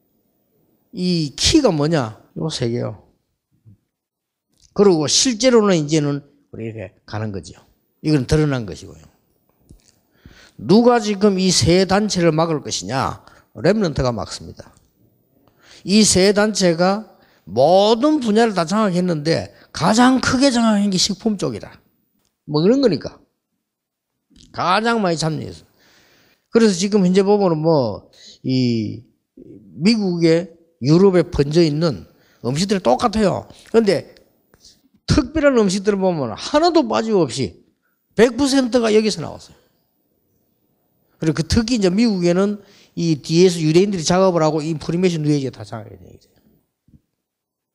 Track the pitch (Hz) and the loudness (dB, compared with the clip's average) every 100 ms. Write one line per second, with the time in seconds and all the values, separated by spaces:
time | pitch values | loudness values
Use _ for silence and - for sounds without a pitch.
0 | _ _ _ _ _ _ _ _ _ - | _ _ _ _ _ _ _ _ _ -6
1 | 180 170 147 - - 320 262 160 147 165 | -4 -2 -4 -4 0 2 2 0 0 -2
2 | 113 110 _ 180 160 - 123 120 120 101 | -4 -10 _ -10 -8 -6 -6 -4 -8 -10
3 | _ _ _ _ _ _ 110 101 _ _ | _ _ _ _ _ _ _ -20 _ _
4 | _ _ _ _ _ _ _ - 202 165 | _ _ _ _ _ _ _ 2 4 4
5 | 147 - 269 214 254 233 208 175 147 156 | 0 0 0 0 2 4 4 2 0 0
6 | 147 143 - _ _ 107 113 107 92 _ | 0 -4 -8 _ _ -14 -12 -12 -14 _
7 | - 107 110 98 82 - _ _ _ _ | -14 -10 -8 -10 -14 -20 _ _ _ _
8 | 151 151 120 156 151 131 104 76 95 78 | -2 -2 0 0 0 -4 -8 -14 -18 -20
9 | 78 _ _ _ _ _ _ - _ _ | -20 _ _ _ _ _ _ -20 _ _
10 | _ _ - - - - 120 208 240 240 | _ _ -20 -20 -20 -8 2 4 6 4
11 | 208 196 208 185 185 - 160 180 185 190 | 0 0 0 2 0 2 2 2 2 0
12 | 214 180 170 156 165 151 110 - 92 135 | 0 0 0 2 0 -4 -6 -10 -6 -4
13 | 104 - - _ _ - 135 220 185 135 | -4 -6 -16 _ _ -6 -2 0 -2 -2
14 | 127 113 82 - 82 - - _ _ _ | -4 -4 -8 -12 -18 -20 -20 _ _ _
15 | _ _ _ _ _ _ _ - - 208 | _ _ _ _ _ _ _ -14 0 2
16 | 208 185 190 202 214 196 185 165 180 202 | 4 4 2 2 0 0 0 2 0 -2
17 | 214 _ _ _ - 101 143 185 208 226 | -6 _ _ _ -8 0 4 4 4 2
18 | 294 311 233 208 233 185 160 202 214 175 | 2 0 0 0 0 0 -2 -2 -2 0
19 | 180 160 147 151 - - _ - 175 214 | -2 -2 -2 -4 -4 -14 _ -4 0 4
20 | 247 262 - 254 285 240 226 202 202 185 | 4 2 0 0 0 2 2 2 0 -2
21 | - 196 226 202 147 104 - - _ _ | -2 -4 -4 -4 -6 -8 -14 -20 _ _
22 | _ _ _ _ - 147 175 269 262 131 | _ _ _ _ -6 -2 2 2 2 -2
23 | - - _ _ _ _ _ _ _ _ | -8 -18 _ _ _ _ _ _ _ _
24 | _ _ _ - - - 151 196 226 233 | _ _ _ -20 -16 -6 -2 0 0 -2
25 | 190 160 160 147 113 - _ _ _ _ | -2 -2 -4 -6 -10 -16 _ _ _ _
26 | _ _ _ _ _ 226 226 175 202 208 | _ _ _ _ _ 0 2 0 0 0
27 | 180 185 196 208 196 156 160 156 117 92 | 2 2 2 2 2 0 2 2 0 -4
28 | - _ - - 135 127 123 117 107 110 | -14 _ -20 -12 -4 -2 0 -2 -4 -10
29 | - _ _ - - - 214 90 180 233 | -18 _ _ -20 -20 -20 -20 -4 0 0
30 | 196 175 165 165 180 - _ - 123 165 | -2 0 2 2 -2 -14 _ -6 2 4
31 | 196 180 - - 143 156 165 147 170 98 | 4 4 0 -2 0 2 2 0 -4 -6
32 | - _ _ _ 123 143 196 202 226 247 | -12 _ _ _ -6 -4 -2 -2 0 0
33 | 240 214 202 117 - - - 220 214 147 | 0 0 -2 -2 -8 -20 -4 0 0 0
34 | - - _ _ _ _ _ _ _ _ | -4 -20 _ _ _ _ _ _ _ _
35 | - - 247 320 285 247 202 202 196 202 | -2 -2 0 0 0 2 0 -2 -2 -2
36 | 185 165 123 101 - 294 339 330 233 220 | -2 -2 -6 -8 -2 0 2 2 0 -2
37 | 226 202 147 123 104 - _ _ _ _ | 0 0 0 -2 -8 -8 _ _ _ _
38 | _ - 240 240 285 277 254 247 226 214 | _ 2 2 2 0 0 0 0 2 2
39 | 214 170 120 87 - _ _ _ _ _ | 2 -2 -8 -14 -20 _ _ _ _ _
40 | _ _ _ _ _ _ _ _ _ _ | _ _ _ _ _ _ _ _ _ _
41 | _ - 160 156 160 233 226 247 190 185 | _ -8 -4 -4 -2 -2 0 0 0 2
42 | 240 190 175 175 202 208 - _ _ - | 0 0 0 0 0 -4 -12 _ _ -6
43 | 170 160 - 165 185 170 156 160 202 190 | -2 -2 0 4 4 4 2 2 2 0
44 | 147 180 190 170 156 156 151 156 - 165 | 0 2 2 2 0 0 -4 -6 -6 -2
45 | 185 165 147 147 131 - 110 113 107 - | 0 0 -2 -2 -2 -10 -14 -16 -16 -20
46 | 87 - _ _ _ _ _ _ _ _ | -20 -20 _ _ _ _ _ _ _ _
47 | _ _ _ _ _ _ _ | _ _ _ _ _ _ _